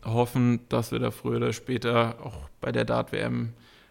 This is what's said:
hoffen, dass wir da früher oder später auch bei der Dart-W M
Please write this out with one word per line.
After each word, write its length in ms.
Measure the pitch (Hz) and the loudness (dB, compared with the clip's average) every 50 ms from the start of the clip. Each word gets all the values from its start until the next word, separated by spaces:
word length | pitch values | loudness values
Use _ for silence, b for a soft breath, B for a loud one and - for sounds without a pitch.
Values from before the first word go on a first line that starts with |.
| - | -6
hoffen, 540 | 113 113 120 123 120 - 131 123 120 120 117 - - | -2 2 2 2 2 4 4 4 4 4 2 0 -2
dass 220 | - 120 113 - | -2 -2 0 0
wir 80 | 120 117 | -2 -2
da 140 | 120 117 113 | 0 -2 -2
früher 240 | - - 123 120 | -2 -4 -2 0
oder 160 | 117 120 120 113 | 0 0 0 -2
später 640 | - - - 127 117 - 120 120 117 117 117 113 - - | -4 -4 -4 -4 -2 0 2 2 4 2 2 0 -6 -10
auch 100 | 135 - - - - - - | -12 -12 -12 -14 -14 -14 -8
bei 120 | - 131 120 | -6 -2 0
der 120 | 120 117 | 0 0
Dart-W 320 | 120 120 120 - - - 101 | 2 0 0 0 -2 -2 -2
M 320 | 107 120 123 120 117 113 117 b b b b b b b | -2 -2 -2 -2 -4 -4 -6 b b b b b b b